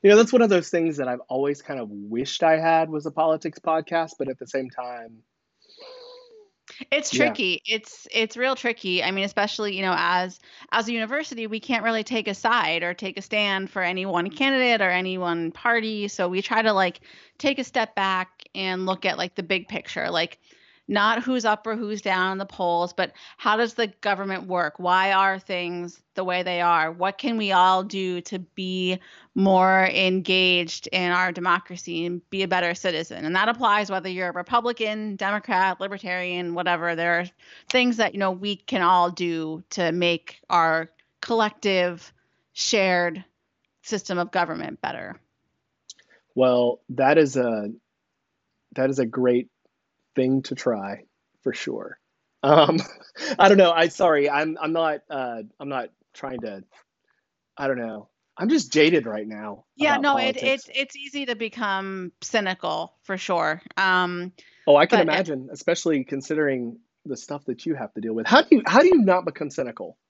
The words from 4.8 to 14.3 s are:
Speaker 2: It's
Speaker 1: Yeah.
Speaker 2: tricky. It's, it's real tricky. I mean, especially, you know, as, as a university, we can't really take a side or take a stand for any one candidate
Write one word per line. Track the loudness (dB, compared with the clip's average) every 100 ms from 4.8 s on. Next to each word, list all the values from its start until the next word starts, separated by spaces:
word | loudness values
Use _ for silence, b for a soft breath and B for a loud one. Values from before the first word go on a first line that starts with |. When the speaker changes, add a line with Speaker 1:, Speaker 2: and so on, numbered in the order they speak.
| -12 -12 -16 -20 _ _ _ _ B B B -20 -20 -20 -20 -20 -20 _ -20 B -2
Speaker 2:
It's | -2 -2
Speaker 1:
Yeah. | 0 0
Speaker 2:
tricky. | 0 -4 -4 -4
It's, | -6 -6 -20 -6
it's | -2 -2 -2
real | -2 -2
tricky. | -4 -6 -4 -2
I | -2
mean, | -2 -4
especially, | -2 -4 -4 -6 -4
you |
know, | -2 0
as, | 0 0 -2 -10 B B B
as | -4 -2
a |
university, | -4 -4 -6 -6 -10 -8
we | -8
can't | -4 -2
really | 0 -2
take | -2 -4 -4
a |
side | -2 0 2 0 -2
or | -4
take | -6 -10 -10
a |
stand | -6 -2 0 -2 -4
for | -4
any | -2 -2 -2
one | -2
candidate | -4